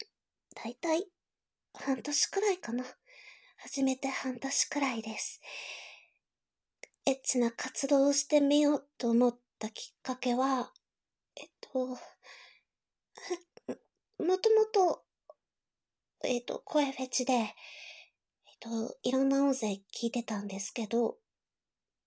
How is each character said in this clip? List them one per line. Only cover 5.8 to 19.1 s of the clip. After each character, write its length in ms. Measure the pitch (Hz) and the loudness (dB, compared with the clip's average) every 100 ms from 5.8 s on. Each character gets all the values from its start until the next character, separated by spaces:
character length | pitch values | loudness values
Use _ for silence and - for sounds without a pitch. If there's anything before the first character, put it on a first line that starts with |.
| - - _ _ _ _ _ _ _ _ - _ - | -16 -20 _ _ _ _ _ _ _ _ -20 _ -2
エ 60 | |
ッ 20 | 262 | 0
チ 160 | - 254 | 0 0
な 120 | 233 | 0
活 360 | 233 - - 269 | -2 -8 -4 2
動 220 | 277 277 | 4 4
を 40 | |
し 120 | 285 - | 2 2
て 140 | 294 | 4
み 220 | 285 294 | 6 4
よ 140 | 294 294 | 4 2
う 120 | - _ | -2 _
と 100 | 240 | 2
思 200 | 233 247 | 4 4
っ 100 | 240 _ _ | 2 _ _
た 140 | 220 | -10
き 220 | - - _ | -8 -16 _
っ 40 | |
か 120 | - 254 | -10 -4
け 180 | 254 240 | -2 2
は、 360 | 269 269 - _ _ _ _ _ _ - | 2 0 -2 _ _ _ _ _ _ -18
え 120 | - | -18
っ 20 | _ | _
と、 380 | - 262 254 247 | -6 -4 -4 -6
<laughs> 0 | - _ - - - _ _ _ _ _ _ - - 349 - - - - _ _ _ _ | -12 _ -20 -20 -20 _ _ _ _ _ _ -18 -8 -8 -8 -20 -12 -12 _ _ _ _
も 180 | 311 370 | 0 2
と 140 | 440 | 4
も 140 | 440 440 | 4 4
と、 400 | 415 359 - _ _ _ - _ _ _ _ _ _ _ _ - | 4 4 2 _ _ _ -20 _ _ _ _ _ _ _ _ 0
え 120 | 240 | 0
っ 80 | - | -2
と、 140 | - | -8
声 320 | - 302 277 | -2 0 0
フ 100 | 262 | -2
ェ 60 | 254 | -4
チ 160 | - 247 | -2 2
で、 80 | |
え 120 | 254 214 | 2 0
っ 80 | - - - - - - _ _ _ _ _ | -6 -18 -18 -18 -20 -20 _ _ _ _ _
と、 360 | 226 226 220 - | -6 -4 -4 -4
い 80 | 254 | 0